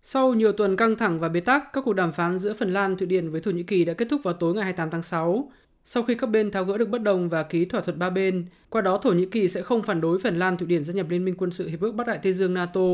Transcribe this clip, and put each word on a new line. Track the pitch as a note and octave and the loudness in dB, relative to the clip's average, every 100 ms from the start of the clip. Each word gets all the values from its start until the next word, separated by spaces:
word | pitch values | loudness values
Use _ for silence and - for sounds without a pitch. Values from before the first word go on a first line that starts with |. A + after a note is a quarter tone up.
| - | -2
Sau | C4+ C4 | 2 4
nhiều | A3+ A3 | 6 4
tuần | G#3 G3+ F#3+ | 4 2 4
căng | A3+ A3 | 2 2
thẳng | A3 E3 | 0 0
và | E3 | 0
bế | E3+ | 0
tắc, | F3 C#4+ D4 | 2 0 0
các | C4+ C4 | -4 0
cuộc | |
đàm | F#3+ E3+ | 0 0
phán | D#3+ E3+ F#3 | 0 -2 -2
giữa | G3+ | -4
Phần | G#3+ G3 | -2 -2
Lan, | F#3+ G3 F#3+ | 0 0 -2
Thụy | F3+ | 0
Điển | F#3 E3 | 0 0
với | D#3+ | -4
Thổ | G#3 | -4
Nhĩ | F3 | -4
Kỳ | F3 F#3+ E3 | 0 0 0
đã | |
kết | E3 A#3 | 0 -2
thúc | D4 | -2
vào | F#3+ | -2
tối | F3 E3+ | 0 0
ngày | G3 | 0
hai | F#3+ | -2
mươi | F#3 | -4
tám | D#3+ | -4
tháng | E3+ | -4
sáu. | E3+ E3+ E3 G#3 C#4+ - _ _ - | -4 -2 0 0 -2 -12 _ _ -6
Sau | B3 | -2
khi | A#3 A#3 | 0 -2
các | B3 | 2
bên | A3 G#3+ | 2 2
tháo | G3 | -2
gỡ | F#3 G3+ | -2 0
được | A3+ | 0
bất | A#3 | 0
đồng | G#3+ F#3+ F3 | 2 2 2
và | E3 | -2
ký | D#3 E3+ F3 | 0 0 0
thỏa | A3+ | -2
thuận | F3+ D#3 | -4 -2
ba | F3+ | -2
bên, | F#3 F#3+ F#3 F3 _ _ | 0 0 0 -6 _ _
qua | A3 | -2
đó | G3 G3 | 0 2
Thổ | A#3 | 4
Nhĩ | F3 F#3 | 2 2
Kỳ | A3+ F#3 | 2 0
sẽ | F3 | -2
không | F#3+ A#3+ | -2 -2
phản | G#3+ F3 | 0 0
đối | E3 F3+ | 2 0
Phần | A3+ E3+ | 0 0
Lan, | F#3 F3 | 0 -2
Thụy | E3+ | 0
Điển | F3 D3 | 0 0
gia | |
nhập | F#3+ D#3+ | -4 -2
Liên | F3 F#3 | -2 -2
minh | F#3 | -2
quân | F3+ | -4
sự | F3 E3 | -4 -8
Hiệp | D#3+ | -4
ước | G#3 | -4
Bắc | A3 A#3+ | -2 -4
Đại | F3 | -2
Tây | F#3+ | 0
Dương | F#3 F#3 | 2 0
nato. | F3+ F3 F#3 F#3 | 0 -2 0 2